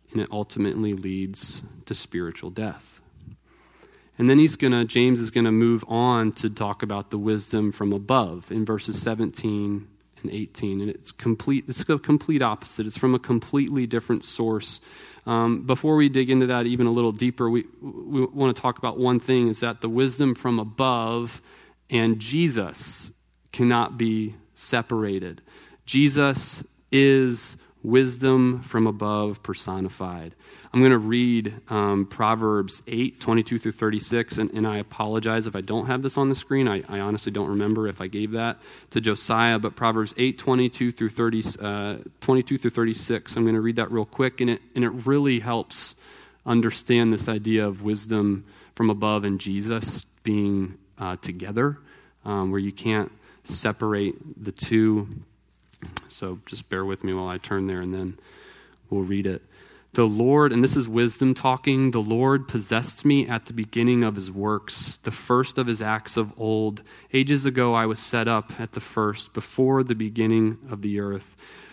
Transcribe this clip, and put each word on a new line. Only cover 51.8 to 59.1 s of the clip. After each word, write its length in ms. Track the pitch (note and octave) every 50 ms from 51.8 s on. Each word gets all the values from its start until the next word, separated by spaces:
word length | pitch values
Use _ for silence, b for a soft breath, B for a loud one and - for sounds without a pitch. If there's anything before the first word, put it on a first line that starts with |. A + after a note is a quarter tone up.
| b b b b b b b b _
um, 240 | A2 G2+ G2+ F#2+ F#2+
where 100 | F#2+ G2
you 120 | G2 G2+
can't 400 | G2 - - A2+ A2 G#2+ G2+ - - b b b b b b
separate 720 | - - - - A#2 G#2 - A2 G#2+ G#2+ G2+ G2+ G2 - - - D#2+ - - G2+
the 100 | A2 -
two. 540 | - - - A#2 A2 A2 A2 G#2+ G#2+ G2+ G2+ G#2 - - _ _ _ _ _ _ _ _ _ _ _ - E2+ - - - -
So 320 | - - - F#2+ F#2 F#2 - -
just 200 | - - - _
bear 160 | - F#2+ F#2+
with 180 | G2 G2 F#2 -
me 100 | G2 F#2
while 140 | F#2 F#2 F2+
I 100 | F2+ F2+
turn 300 | - - G#2 G2 F#2+ F#2+
there, 140 | F#2+ F2+
and 120 | F2+ F2+ F#2+
then 240 | F#2 F#2 F#2 F#2 - B B B B B B B B B B B B B _
we'll 140 | - G2+ F#2+
read 240 | F2+